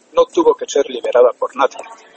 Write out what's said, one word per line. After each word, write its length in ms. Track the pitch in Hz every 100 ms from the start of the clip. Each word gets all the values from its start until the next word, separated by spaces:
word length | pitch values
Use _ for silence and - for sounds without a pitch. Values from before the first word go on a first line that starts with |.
| _
no 140 | 165 165
tuvo 300 | 175 156 -
que 100 | -
ser 220 | 143 135
liberada 420 | 117 139 123 123 -
por 180 | 127 131
nadie, 240 | 131 - - - _